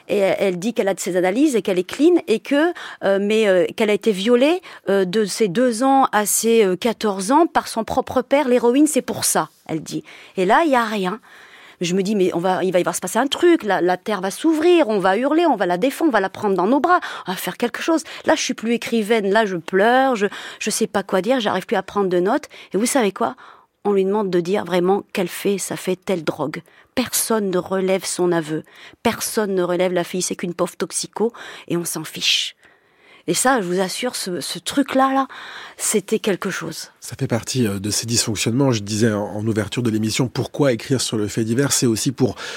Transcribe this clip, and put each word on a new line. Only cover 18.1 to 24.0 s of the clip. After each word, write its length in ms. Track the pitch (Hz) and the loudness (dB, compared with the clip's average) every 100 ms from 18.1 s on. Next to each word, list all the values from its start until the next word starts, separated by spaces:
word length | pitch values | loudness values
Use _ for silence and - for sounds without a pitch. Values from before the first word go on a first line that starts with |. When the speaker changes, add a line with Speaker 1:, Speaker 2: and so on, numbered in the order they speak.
| - - | -8 0
Speaker 1:
Là, 100 | 302 | 0
je 60 | |
suis 120 | - | 0
plus 200 | 247 220 | -4 -2
écrivaine, 580 | 233 - 233 202 233 196 | -2 0 -2 2 0 2
là, 140 | 208 220 | 2 2
je 100 | 185 | -2
pleure, 600 | - 185 214 254 269 233 | -2 2 4 4 4 2
je, 80 | 196 - - - | -2 -4 -14 -8
je 100 | - | -6
sais 160 | - 220 | -2 -2
pas 160 | 208 | -2
quoi 180 | 190 190 | 0 -2
dire, 180 | 185 262 | 2 0
j'arrive 260 | 202 185 - | 0 -2 -2
plus 120 | 202 | -4
à 40 | |
prendre 280 | 190 202 196 | -2 -2 0
de 100 | 180 | 2
notes. 300 | 185 277 - - - | 2 0 -4 -18 -6
Et 40 | 190 | -2
vous 80 | 240 | 0
savez 280 | 285 208 | 2 0
quoi ? 240 | 190 233 254 - - _ _ 202 | 0 -4 -4 -18 -20 _ _ 0
On 80 | |
lui 100 | 202 | 2